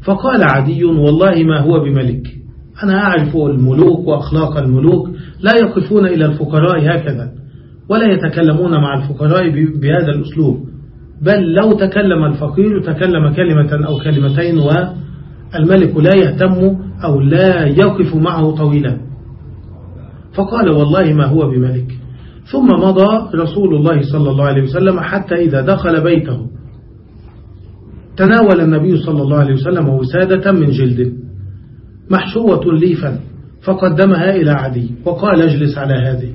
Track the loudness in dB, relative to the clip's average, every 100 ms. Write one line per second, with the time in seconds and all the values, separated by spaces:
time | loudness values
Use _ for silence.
0 | -2 -2 0 2 2 2 0 0 2 2
1 | 4 4 4 4 2 2 2 0 0 0
2 | -2 -4 -8 -14 -20 -20 -20 -6 -2 0
3 | 2 0 0 0 0 2 2 4 4 4
4 | 0 -2 -2 -2 -2 -2 0 2 2 2
5 | -2 -10 -16 -4 2 2 2 -2 0 2
6 | 2 2 0 0 -2 0 2 2 0 0
7 | -4 -6 -8 -12 -20 -20 -20 -20 -4 0
8 | 0 0 -2 0 0 2 0 0 0 -2
9 | -6 -2 0 2 0 0 -2 0 0 0
10 | 0 -2 -4 -2 -2 -2 -8 -16 -20 -20
11 | -20 -4 0 2 2 2 2 2 0 0
12 | 0 2 0 -2 -4 0 0 0 -4 -2
13 | -2 0 0 0 0 2 2 0 -2 -4
14 | -2 0 0 0 0 0 2 0 -2 -8
15 | -14 -16 -18 -20 -12 -2 2 4 2 2
16 | 4 4 2 2 0 2 2 0 -8 -8
17 | -2 2 2 4 4 2 2 4 2 2
18 | 0 0 0 0 0 0 0 0 -2 -4
19 | -8 -16 -18 -20 -18 -18 -20 -20 -20 -18
20 | -20 -20 -12 -4 -2 0 2 2 2 2
21 | 2 2 2 2 0 0 0 -2 -6 -10
22 | -16 -18 -20 -20 -8 0 2 4 2 2
23 | 2 0 -2 -4 -4 -2 0 2 2 0
24 | -2 0 0 0 0 0 -2 0 0 0
25 | -2 -6 -2 0 0 0 0 0 0 0
26 | 2 0 -2 -8 -8 -14 -20 -20 -20 -20
27 | -20 -20 -20 -20 -20 -20 -20 -20 -20 -20
28 | -20 0 2 4 4 4 2 2 2 0
29 | 0 -2 0 2 2 0 0 0 0 0
30 | -2 0 0 0 2 2 2 0 0 0
31 | -4 -6 -14 -16 -16 -18 -20 -20 -20 -20
32 | -4 -2 -2 -2 0 2 0 2 2 0
33 | -4 -8 -12 -18 -20 -12 -6 -2 0 2
34 | 2 2 0 0 0 0 -2 -6 -6 -6
35 | -6 -4 0 2 2 2 -2 -4 -2 -2
36 | -2 -4 -8